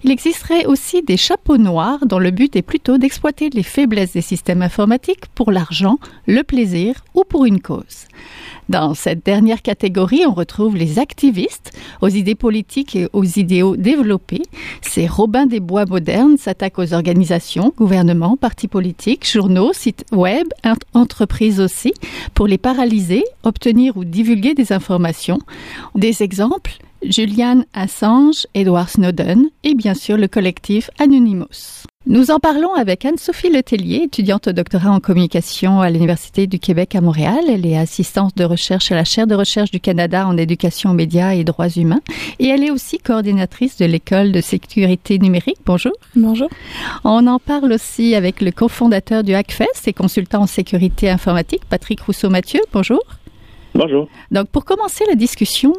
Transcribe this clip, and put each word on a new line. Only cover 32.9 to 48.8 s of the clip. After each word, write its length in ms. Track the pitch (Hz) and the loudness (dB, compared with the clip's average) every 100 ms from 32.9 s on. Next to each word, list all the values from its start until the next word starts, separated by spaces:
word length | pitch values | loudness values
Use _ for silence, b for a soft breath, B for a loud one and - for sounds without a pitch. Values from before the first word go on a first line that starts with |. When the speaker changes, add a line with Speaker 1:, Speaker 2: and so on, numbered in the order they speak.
| 185 | -2
Speaker 1:
Anne-Sophie 460 | 262 320 - 339 359 | -2 -2 -4 -2 2
Letellier, 540 | 285 254 226 170 202 | 2 2 -2 -2 -2
étudiante 420 | 330 - 202 202 - | -2 -2 0 0 0
au 60 | |
doctorat 400 | 175 175 185 190 | -2 -2 0 2
en 80 | 196 | 2
communication 800 | - 180 175 175 - - 185 196 | 2 2 2 -2 -4 -2 2 2
à 100 | 185 | 2
l'Université 560 | 165 170 170 - - 196 | 2 0 0 -4 -2 -2
du 140 | 180 | -2
Québec 340 | - 170 185 | 0 0 0
à 60 | 196 | 0
Montréal. 400 | 175 156 151 254 339 | 0 2 0 0 0
Elle 180 | 214 170 | 0 0
est 100 | 160 | 0
assistante 600 | 165 - 185 - 196 185 | -2 -4 -4 0 -2 0
de 80 | |
recherche 480 | 170 175 - 190 - | 0 0 -2 -2 0
à 20 | |
la 80 | 170 | 0
Chaire 240 | 165 - 220 | 0 0 0
de 80 | |
recherche 380 | 202 196 214 208 | 0 0 -2 -2
du 80 | 185 | -2
Canada 440 | - 175 175 175 190 | -2 0 0 0 0
en 80 | 170 | 0
éducation 540 | 160 170 175 - 196 | 0 0 -2 -2 0
aux 40 | |
médias 400 | 175 165 170 185 | 0 2 0 0
et 80 | 185 | 0
droits 260 | 165 165 170 | -2 -2 -2
humains. 300 | 175 165 226 - B 311 B | 0 0 0 -2 B -12 B
Et 80 | 262 | 0
elle 160 | 277 | 2
est 80 | 285 | 0
aussi 280 | 269 - - | -2 -6 -8
coordinatrice 800 | - 220 208 196 185 - 254 - | -2 -2 0 0 -2 -4 -6 0
de 100 | 170 | 0
l'École 440 | 165 - 196 202 | 0 0 0 2
de 100 | 185 | 0
sécurité 760 | - 190 - - 185 185 - 190 | -2 -6 -4 0 2 0 0 2
numérique. 400 | 190 180 262 381 - | 2 2 -2 -6 -2
Bonjour. 280 | 180 247 427 - | 0 -2 -6 -2
Speaker 2:
Bonjour. 340 | 240 220 226 277 B B B B B | 2 2 2 -2 B B B B B
Speaker 1:
On 240 | 226 226 240 | 0 4 4
en 140 | 247 | 2
parle 320 | - 294 269 | -2 0 0
aussi 420 | 220 - - 233 | 0 -4 -2 2
avec 260 | 214 180 - | 2 0 -2
le 120 | 185 | -4
cofondateur 720 | - 233 - | 0 -2 2